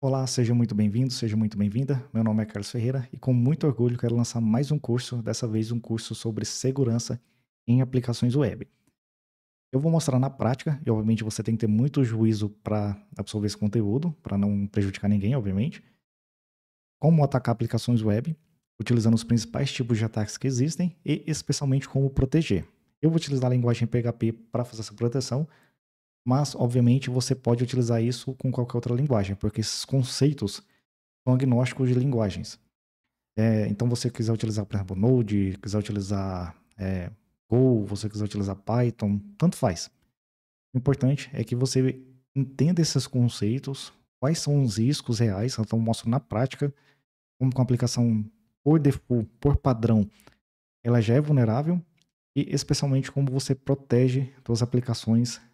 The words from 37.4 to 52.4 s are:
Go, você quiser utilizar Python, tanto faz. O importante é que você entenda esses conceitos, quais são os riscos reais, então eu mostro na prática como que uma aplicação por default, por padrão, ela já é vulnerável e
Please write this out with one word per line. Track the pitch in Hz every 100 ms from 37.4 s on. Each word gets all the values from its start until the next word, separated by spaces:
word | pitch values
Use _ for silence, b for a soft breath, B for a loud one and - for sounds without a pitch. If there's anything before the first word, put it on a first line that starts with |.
| _
Go, | 117 131 120
você | 101 101 107
quiser | 104
utilizar | 104 104 98
Python, | 98 - 117 123 110 104 101 101 -
tanto | 170 -
faz. | 123 85 - _ _ _ _ _ _ _ _
O | 127
importante | 123 135 127 143 -
é | -
que | 117 120
você | 127 131 131 127 - - _ -
entenda | 135 - 156 175
esses | 156 139 123
conceitos, | 127 120 - 104 127 139 135 - _ _ _
quais | 131 160
são | - 147
os | 131 101
riscos | 117 147 - 113
reais, | 117 95 117 -
então | 110 113
eu |
mostro | 113 110 113
na | 123
prática | - 104 131 - 143 139 b b b _ _ _
como | 131
que | 127
uma |
aplicação | 123 123 120 - 120 110 107 _ _ _
por | - 160
default, | 143 131 _ 123 107 _
por | 143 147
padrão, | 143 120 113 110 101 b b b _ _ _ _
ela | 117 120
já | 107
é | 120
vulnerável | 151 147 113 113 151 180 - _ _ _ _
e | -